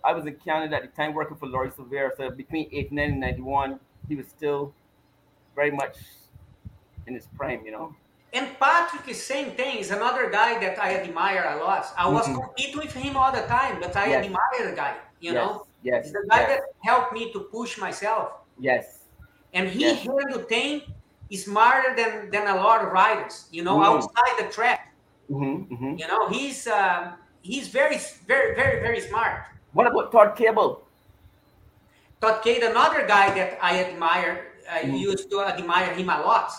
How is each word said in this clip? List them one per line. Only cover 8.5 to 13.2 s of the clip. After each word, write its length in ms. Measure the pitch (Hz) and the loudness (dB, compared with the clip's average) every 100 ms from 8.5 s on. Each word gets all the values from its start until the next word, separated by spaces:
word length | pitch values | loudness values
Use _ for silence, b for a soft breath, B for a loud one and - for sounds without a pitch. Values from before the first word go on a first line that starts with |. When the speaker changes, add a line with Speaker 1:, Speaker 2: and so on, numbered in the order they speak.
| - | 0
Speaker 2:
Patrick 480 | 277 339 330 294 262 | 4 4 2 -6 -12
is 140 | 202 | -12
same 300 | - 277 269 | -6 -6 -6
thing. 260 | 190 269 240 | -4 -4 -4
He's 140 | 190 | -4
another 400 | 202 233 269 220 | -2 0 0 0
guy 260 | 202 233 233 | 2 2 2
that 200 | 190 214 | -2 -2
I 120 | 196 185 | -2 -2
admire 500 | 180 165 190 190 165 151 | -4 -2 0 0 -2 -2
a 40 | |
lot. 220 | 170 196 - - | 0 -2 -2 0
I 140 | 175 | 2
was 160 | 196 180 | 2 0
Speaker 1:
Mm-hmm. 140 | 127 | -2
Speaker 2:
competing 360 | - - 277 285 | -6 -6 -6 -6
with 140 | 302 | -10
him 220 | 262 277 | -6 -4
all 160 | 269 | 2